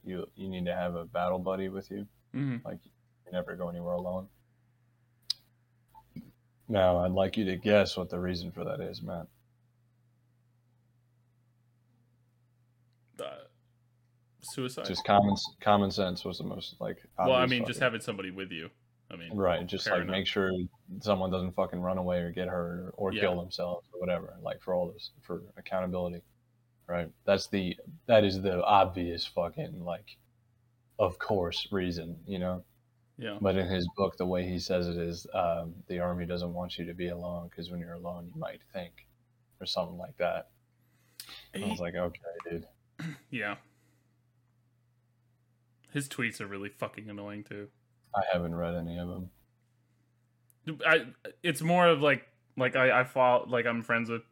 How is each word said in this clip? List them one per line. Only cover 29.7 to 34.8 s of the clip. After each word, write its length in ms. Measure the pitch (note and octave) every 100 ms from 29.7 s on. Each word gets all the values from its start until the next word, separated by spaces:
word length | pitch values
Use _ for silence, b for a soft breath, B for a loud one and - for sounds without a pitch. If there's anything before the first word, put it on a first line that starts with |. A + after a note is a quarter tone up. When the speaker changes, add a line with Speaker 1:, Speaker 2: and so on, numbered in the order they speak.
| E2+
Speaker 1:
like, 340 | F2 E2 - - _ _ _ _ _ _ _ -
of 220 | G2 -
course 480 | - G2+ F2 - -
reason, 460 | G2+ F2+ E2+ E2 E2+ -
you 140 | F#2+
know? 240 | F2+ F2+ - _ _ _ _ -
Speaker 2:
Yeah. 200 | A#2 G#2
Speaker 1:
But 160 | G#2 F#2+
in 100 | F2+
his 200 | F#2+ F2 -
book, 220 | F#2+ -
the 80 | F2+
way 200 | F2+ F2+
he 120 | F2+
says 280 | - F#2